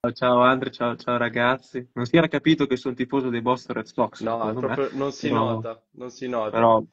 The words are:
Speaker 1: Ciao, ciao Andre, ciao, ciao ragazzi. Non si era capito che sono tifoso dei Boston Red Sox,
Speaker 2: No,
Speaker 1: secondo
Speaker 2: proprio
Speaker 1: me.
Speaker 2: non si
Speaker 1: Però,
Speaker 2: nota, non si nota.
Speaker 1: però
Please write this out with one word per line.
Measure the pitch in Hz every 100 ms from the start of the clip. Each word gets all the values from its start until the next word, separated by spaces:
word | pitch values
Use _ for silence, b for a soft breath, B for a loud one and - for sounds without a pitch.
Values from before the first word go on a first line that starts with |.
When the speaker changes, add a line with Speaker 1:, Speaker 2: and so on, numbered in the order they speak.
Speaker 1:
Ciao, | 120
ciao | 117 127 123
Andre, | 127 131 127
ciao, | - 120 117
ciao | - 123
ragazzi. | 117 120 120 131 _ 127 123
Non | - 120
si | 165
era | 165
capito | 143 156 156 139
che | 123
sono | 135
tifoso | 123 127 139 127
dei | 117
Boston | 117 127 - 117
Red | 110
Sox, | - 110 -
Speaker 2:
No, | 113 117
Speaker 1:
secondo | 110 117
Speaker 2:
proprio | 127 127 135
Speaker 1:
me. | 135
Speaker 2:
non | 139
si | 135 147
Speaker 1:
Però, | 117
Speaker 2:
nota, | 113 113 113 117 _
non | - 123
si | - 127
nota. | 120 107
Speaker 1:
però | 113 117 110 110